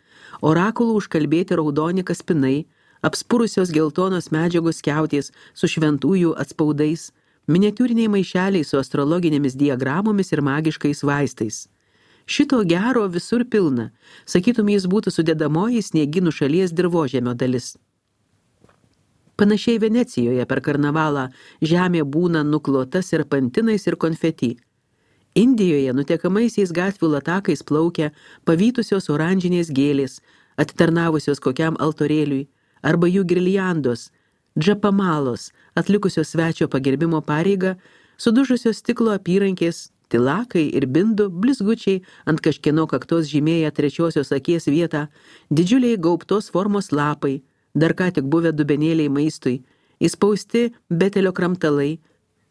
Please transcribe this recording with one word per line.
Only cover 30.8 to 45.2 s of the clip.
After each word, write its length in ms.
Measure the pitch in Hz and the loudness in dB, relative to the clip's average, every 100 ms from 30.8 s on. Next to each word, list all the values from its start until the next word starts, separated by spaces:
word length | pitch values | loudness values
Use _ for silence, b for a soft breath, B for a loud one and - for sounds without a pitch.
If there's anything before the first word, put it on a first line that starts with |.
| 165 170 165 156 147 139 | 2 4 0 0 -2 -2
kokiam 400 | 135 131 160 160 | -2 -2 -2 0
altorėliui, 640 | 151 156 147 151 143 135 139 _ _ _ 147 | -4 -2 0 0 0 -2 -6 _ _ _ 0
arba 240 | 170 175 | 2 2
jų 160 | 190 180 | 2 0
girliandos, 840 | 180 180 196 185 165 135 120 - _ _ _ _ 156 | 0 2 0 0 0 -2 -4 -8 _ _ _ _ -2
džapamalos, 880 | 165 208 208 196 185 151 135 113 - b b | 0 2 2 0 0 0 -2 -4 -10 b b
atlikusios 600 | - 170 202 196 165 151 160 | -4 0 0 0 -2 -4 -2
svečio 340 | 165 - 156 | -2 -2 -2
pagerbimo 560 | 135 135 135 165 156 147 | 0 0 0 0 -2 -2
pareigą, 540 | 151 190 196 185 185 b b b b | -2 0 0 -2 -4 b b b b
sudužusios 640 | 233 226 262 240 226 208 | 2 2 2 0 0 -2
stiklo 340 | - 240 226 196 | -4 -2 0 0
apyrankės, 720 | 170 190 196 185 170 - - _ - | 0 2 2 0 -2 -4 -14 _ -4
tilakai 560 | 117 127 175 247 180 147 | 0 2 0 -2 -2 0
ir 140 | 139 131 | 0 0
bindų 400 | 143 214 208 202 | 2 2 2 0
blizgučiai 720 | 170 240 269 202 226 - 190 B B B | 0 0 0 0 0 0 -2 B B B
ant 160 | 156 | 0
kažkieno 460 | 160 139 151 156 156 | 0 0 0 0 0
kaktos 400 | 131 - 170 147 | -2 -2 -2 0
žymėję 400 | 147 151 165 151 147 | 0 0 0 -2 0
trečiosios 560 | 143 - 165 160 135 | -2 0 -2 0 -2
akies 320 | 139 - 170 156 | -2 0 0 2
vietą, 420 | 151 165 147 151 b | 0 0 -4 -6 b